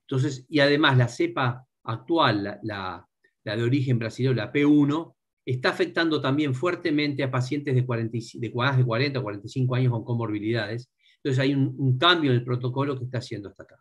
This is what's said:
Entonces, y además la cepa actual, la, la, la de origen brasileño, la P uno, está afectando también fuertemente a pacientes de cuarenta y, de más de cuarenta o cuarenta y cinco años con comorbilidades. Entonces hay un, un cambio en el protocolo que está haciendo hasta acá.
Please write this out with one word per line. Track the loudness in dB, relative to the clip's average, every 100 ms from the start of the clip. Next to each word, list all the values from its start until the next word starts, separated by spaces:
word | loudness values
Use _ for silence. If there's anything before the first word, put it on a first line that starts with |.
Entonces, | _ -2 0 -4 -2
y | 2
además | 4 6 6 6
la | 4
cepa | 2 -2 0 -2 -4 -12 _
actual, | -8 -8 -2 2 2 2
la, | -2 -6
la, | -8 -6 -8 -10 -16 _ _ _
la | -8 -2
de |
origen | 0 0 2 0
brasileño, | -2 -2 0
la | 0 0
P | 2 4
uno, | 6 4 0 -4 _ _ _
está | -6 -2 -2
afectando | 0 -2 0 0 0
también | 0 0 0
fuertemente | 0 -2 -2 -2 0 0 -2
a | -2
pacientes | -2 -2 -4 0
de | 0 0
cuarenta | -2 -2 -6
y, | -10 -10
de | -8
más | -2 0 2
de |
cuarenta | 2 2 0 -2
o |
cuarenta | -6 -8 -8
y |
cinco | -2 0 2
años | 0
con | 0
comorbilidades. | -2 -4 -4 -4 -2 -2 -2 -8 -12 _ _ _
Entonces | -2 0
hay | 2
un, | 2 0 0
un | 0 2
cambio | 4 4 4
en | 2
el |
protocolo | 2 -4 -4 -4 -4 -4
que |
está | -6 -8
haciendo | -8 -12 -12
hasta | -16
acá. | -20 -20